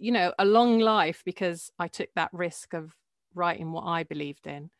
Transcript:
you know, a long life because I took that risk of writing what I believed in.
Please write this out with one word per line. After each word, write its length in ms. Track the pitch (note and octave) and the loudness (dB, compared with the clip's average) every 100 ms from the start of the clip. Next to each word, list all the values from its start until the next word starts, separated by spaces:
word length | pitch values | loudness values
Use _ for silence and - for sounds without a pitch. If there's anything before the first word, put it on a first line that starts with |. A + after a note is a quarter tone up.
you 120 | G#3+ | -2
know, 220 | A#3+ F3+ - | 2 2 2
a 60 | G3+ | 4
long 340 | A3 A#3+ A3+ | 6 6 6
life 420 | A3 G#3+ D#3+ E3 | 4 4 2 -2
because 460 | - F3+ F#3 E3+ - - | -8 -4 -4 -4 -10 -8
I 100 | E3+ | -8
took 220 | - - - | -6 -6 -2
that 160 | D#3+ | -4
risk 400 | F3 F3 - - | -2 -6 -6 -10
of 220 | E3+ D#3+ - _ _ _ F3+ | -10 -10 -18 _ _ _ -2
writing 380 | F3 F3 E3 | -2 0 -6
what 100 | E3 | -8
I 200 | F3 E3+ | -4 -4
believed 440 | E3 D3+ C#3+ C#3+ - | -4 -8 -8 -10 -14
in. 240 | C#3+ D3+ - | -14 -14 -20